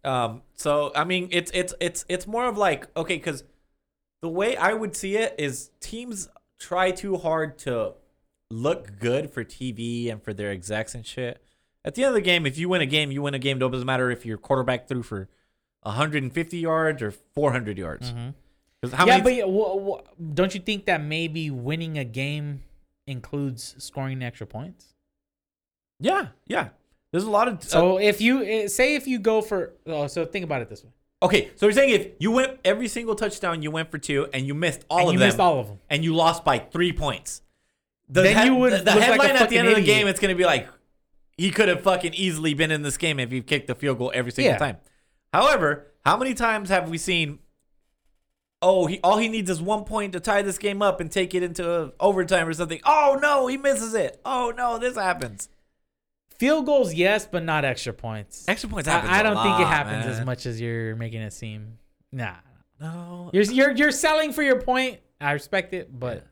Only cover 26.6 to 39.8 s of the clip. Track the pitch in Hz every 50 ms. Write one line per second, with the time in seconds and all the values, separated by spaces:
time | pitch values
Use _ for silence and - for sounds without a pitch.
26.6 | - 104 - _ _ _ _ _ _ _ - 170 202 220 208 202 226 247 226 165
27.6 | - - - 160 170 180 185 185 208 208 202 208 208 233 254 269 233 - - -
28.6 | 208 202 - - 254 294 302 285 269 269 254 240 190 220 220 220 214 214 208 190
29.6 | 170 - - _ _ 151 165 151 143 143 - 170 160 165 - 202 180 160 147 131
30.6 | 117 - 113 - _ - _ _ _ _ _ _ - 180 - 170 - - - -
31.6 | - 208 208 262 277 277 233 190 - - - - 151 214 226 254 262 269 262 -
32.6 | _ 190 208 220 247 220 - 233 233 226 214 214 226 208 208 - - 180 165 165
33.6 | 151 151 151 160 160 160 - 151 - - 147 139 147 139 - 131 131 139 143 151
34.6 | 170 170 139 - - _ 156 175 180 175 180 180 - 202 190 - 190 180 160 135
35.6 | 117 104 101 - _ _ 147 147 160 165 160 165 165 165 170 160 - 156 135 120
36.6 | - - - 165 175 180 170 - 147 143 113 90 - - - - _ _ _ _
37.6 | _ _ _ _ _ _ _ _ _ _ 131 170 185 190 214 214 220 262 262 254
38.6 | 254 254 214 196 170 185 185 208 220 254 233 254 277 294 269 262 233 220 226 233
39.6 | 240 233 220 220